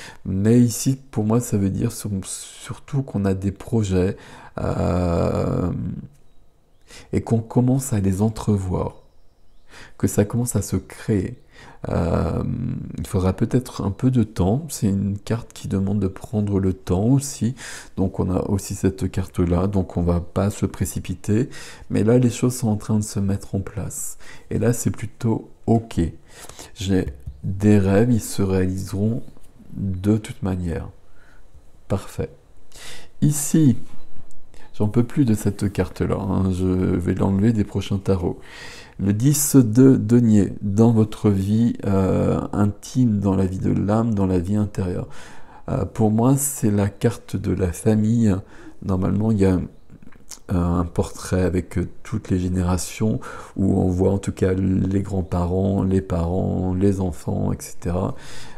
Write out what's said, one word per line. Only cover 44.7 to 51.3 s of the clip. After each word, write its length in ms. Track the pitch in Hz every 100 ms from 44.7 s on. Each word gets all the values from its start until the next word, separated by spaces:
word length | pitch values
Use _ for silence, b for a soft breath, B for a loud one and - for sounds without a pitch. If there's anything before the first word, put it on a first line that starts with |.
| - 92 90 - B B B B B -
Euh, 160 | 87 92
pour 240 | - 110
moi, 260 | 107 120 139
c'est 340 | - - 107
la 200 | 101 101
carte 440 | - 123 - -
de 160 | 101 95
la 220 | 92 90
famille. 640 | - 110 107 107 117 110 95 - B B B
Normalement, 480 | 95 92 95 98 110
il 80 | 110
y 80 | 95
a, 80 |
euh, 60 | 90 - - - - - - - - -
un 320 | 87 87 85
portrait 600 | 85 - 92 - -